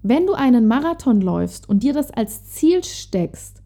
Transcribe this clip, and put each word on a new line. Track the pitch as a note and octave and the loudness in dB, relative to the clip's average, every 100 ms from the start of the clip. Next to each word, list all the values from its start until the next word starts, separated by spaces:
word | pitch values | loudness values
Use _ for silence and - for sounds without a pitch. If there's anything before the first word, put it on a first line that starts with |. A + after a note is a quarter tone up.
Wenn | G3 C4+ F#4 | 2 0 2
du | |
einen | F#4+ C4+ B3 A3 | 0 2 4 4
Marathon | A#3+ D#4+ E4+ C4+ G#3+ | 2 0 -2 2 2
läufst | F#3 F3 F3 - - | 2 -2 -4 -8 -2
und | G3+ | 0
dir | C4 | 0
das | C#4+ C#4+ | -2 -4
als | - G#3+ - - | -6 -6 -8 -16
Ziel | - D#4 F4+ | 0 2 2
steckst | F4 - - F#3+ E3+ - - - | -2 -14 -6 -4 -4 -8 -20 -20